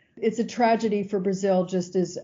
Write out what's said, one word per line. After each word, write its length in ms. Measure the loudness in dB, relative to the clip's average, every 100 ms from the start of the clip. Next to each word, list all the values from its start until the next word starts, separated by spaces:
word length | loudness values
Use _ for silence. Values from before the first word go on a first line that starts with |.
| _ -2
It's 220 | -2 0
a 40 |
tragedy 600 | -4 2 2 4 2 0
for 160 | -2 -2
Brazil, 460 | 0 0 2 2 2
just 300 | -2 -2 -2
as 220 | -2 -4